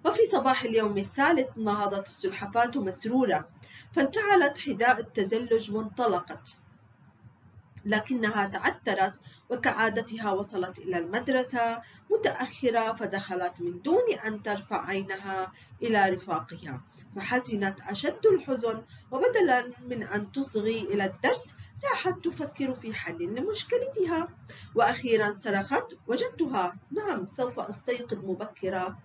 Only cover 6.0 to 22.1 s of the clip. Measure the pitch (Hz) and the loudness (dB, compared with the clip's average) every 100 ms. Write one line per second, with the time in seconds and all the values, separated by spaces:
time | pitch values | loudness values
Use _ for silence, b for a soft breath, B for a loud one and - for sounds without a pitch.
6 | 240 180 - - - - - - _ _ | 2 2 -4 -14 -14 -20 -20 -20 _ _
7 | - _ - _ - - - - 202 214 | -20 _ -20 _ -20 -20 -20 -10 -2 -2
8 | - 247 214 214 196 196 254 - - 196 | 0 0 0 0 -2 0 -2 -2 -2 2
9 | 190 - B B _ 247 262 - 220 220 | 2 0 B B _ -2 0 2 2 0
10 | 233 220 214 190 202 196 180 - 185 175 | -4 -4 -2 -2 -2 -4 -4 -6 -4 -4
11 | 170 226 247 262 254 247 233 233 B B | -2 -4 0 0 0 0 0 -2 B B
12 | - 427 440 - 254 - 254 226 226 226 | 0 2 2 -2 -6 0 2 2 0 -2
13 | 202 196 196 180 175 170 175 175 285 392 | -4 -4 -4 -2 -4 -4 -6 -4 2 4
14 | 480 - 220 214 214 202 - 214 - 196 | 4 0 -4 -4 -4 -6 -4 -6 -2 -4
15 | 196 196 196 190 185 B B - 240 208 | -4 -8 -6 -4 -6 B B -6 0 4
16 | 190 185 196 160 - 165 156 127 - B | 4 2 -2 -4 -4 -14 -12 -12 -14 B
17 | - 202 196 247 240 214 196 196 - 202 | -14 -10 0 0 0 -2 -2 -4 -8 -2
18 | 294 - 440 370 277 247 226 220 - B | -2 4 6 6 2 -2 0 -4 -10 B
19 | B 254 494 453 339 247 247 - 247 233 | B 2 4 4 6 4 2 -14 -8 -6
20 | - 208 202 269 262 220 214 226 180 202 | -4 -4 -4 -6 -2 -2 0 -2 0 0
21 | 196 - 285 494 - B B - 554 480 | 0 0 0 0 -4 B B -6 -2 0
22 | 370 | -2